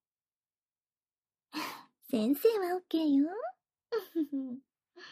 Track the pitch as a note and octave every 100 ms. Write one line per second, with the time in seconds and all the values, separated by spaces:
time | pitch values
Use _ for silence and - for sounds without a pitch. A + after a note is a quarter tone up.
0 | _ _ _ _ _ _ _ _ _ _
1 | _ _ _ _ _ D4+ - - - _
2 | - A3+ A3 C#4+ A4+ G#4+ F4 F#4 - D#4+
3 | D#4 C#4 D#4 G#4 E5+ - _ _ - A4+
4 | - E4 C#4+ C4+ C4 B3 _ _ _ F4
5 | -